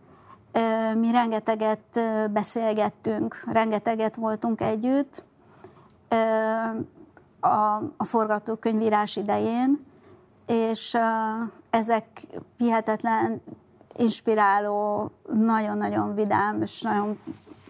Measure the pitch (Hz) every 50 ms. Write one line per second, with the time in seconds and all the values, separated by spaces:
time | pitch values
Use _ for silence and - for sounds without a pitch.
0 | - - - - - - - - - _ - 226 226 226 220 220 220 220 220 226
1 | 226 226 233 247 233 226 226 214 214 226 226 214 220 214 214 214 - _ - 233
2 | 233 226 220 214 214 214 208 208 208 - - 233 226 220 214 214 208 208 - -
3 | - 226 214 214 226 226 - - - 233 226 226 226 226 214 208 - 233 226 220
4 | 220 214 - 233 220 220 214 214 - 233 220 - 226 220 220 214 233 254 269 277
5 | 285 - - - - _ _ _ _ - - - - - - - - - _ _
6 | _ - 233 226 220 226 220 220 220 220 220 226 226 226 220 220 - - - -
7 | - - - - - _ _ - - 175 - 214 214 214 214 214 226 - - -
8 | 214 - - 226 220 214 214 208 214 - 226 220 - 226 220 214 226 220 208 208
9 | 214 202 - 208 208 208 202 208 214 220 226 240 254 262 285 294 - - - -
10 | - - - - - _ _ _ - - 233 226 226 226 226 220 - - - 233
11 | 226 226 226 226 220 220 220 226 233 208 - - - - - 226 220 226 233 214
12 | 220 - - - - - - 87 - - _ - 240 233 226 226 220 220 214 214
13 | - 233 226 220 226 226 226 - - - - - _ _ _ _ - - - -
14 | 240 220 202 - - 233 220 214 208 196 196 208 208 208 208 208 208 208 208 208
15 | 214 226 - _ - - 247 214 220 226 226 220 214 208 208 208 208 202 208 214
16 | 208 208 202 208 214 202 208 208 202 208 214 214 214 208 - - - 220 214 202
17 | 208 214 208 208 - - - - - - - - -